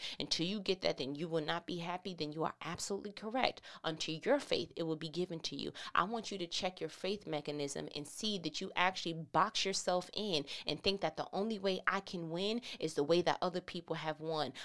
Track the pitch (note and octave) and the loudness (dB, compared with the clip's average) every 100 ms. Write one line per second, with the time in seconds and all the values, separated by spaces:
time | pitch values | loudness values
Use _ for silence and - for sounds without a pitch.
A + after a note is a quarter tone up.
0 | - - D3 - E3 G#3+ F#3+ F#3 E3 D#3+ | -4 -8 -2 2 2 0 0 2 2 0
1 | C3 C#3+ E3 E3 D3+ E3+ - F3 E3+ F3+ | -2 -2 0 0 2 0 -2 -4 -4 -4
2 | G#3 E3+ D3+ D3+ D3 - D3+ E3+ - G3+ | -4 -4 -4 0 -2 0 -4 -2 -2 -2
3 | G#3 G3+ G#3+ A#3+ A#3+ - - - D#3+ D#3+ | -4 -8 -4 2 2 2 -10 -4 -2 -2
4 | - D#3 - F#3 - - - - E3 D#3+ | -2 -2 4 2 4 0 0 -2 -2 0
5 | D#3+ D3+ F3+ E3 - C#3+ D3 - - - | -2 -2 -2 -2 -4 -4 -4 -6 0 2
6 | F3+ A3+ - G3 E3+ - F#3 F#3 D#3+ - | 4 0 -4 -6 -4 -2 -2 -4 -8 -4
7 | F#3 G#3 D#3 D#3 C#3+ D3 C#3+ D#3 D3+ - | -4 -4 -2 -4 -2 -2 -2 -4 -6 -6
8 | C#3+ - A3 G3+ E3 - F#3+ - F3+ F#3 | -8 -4 -2 0 -2 -4 -2 4 4 4
9 | F3 E3 D#3+ D#3 G3 - F#3+ F#3+ - F3+ | -2 -4 0 4 4 4 2 2 2 2
10 | F3 - G#3 D#3+ C#3 - - - - G3 | 2 -4 0 2 0 -6 -4 0 2 2
11 | D#3+ - - F3 G#3+ A3 F#3+ F#3 - F#3+ | 0 -2 -4 0 0 2 2 2 2 0
12 | F#3+ F#3 E3 E3 G3+ A#3 - - D#3+ - | -2 -6 -2 0 0 0 -4 -4 -2 2
13 | C#3+ E3+ E3+ - F3+ F3+ F3 F3+ - D#3+ | 4 6 6 4 4 0 -4 -8 -4 -2
14 | D#3 D3+ D#3 D#3 C3+ - | -2 -2 -2 2 0 -2